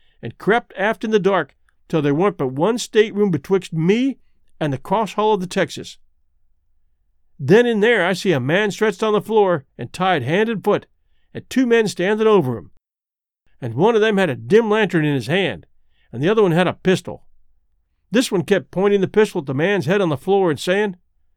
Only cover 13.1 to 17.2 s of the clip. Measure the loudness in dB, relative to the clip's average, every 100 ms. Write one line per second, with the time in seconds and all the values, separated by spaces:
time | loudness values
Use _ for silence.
13.1 | _ _ _ _ _ -8 0 2 2 2
14.1 | 2 0 -2 2 2 4 0 0 0 0
15.1 | -2 -2 -2 -2 -6 -14 _ _ _ _
16.1 | -4 0 2 4 2 0 0 0 0 -2
17.1 | -16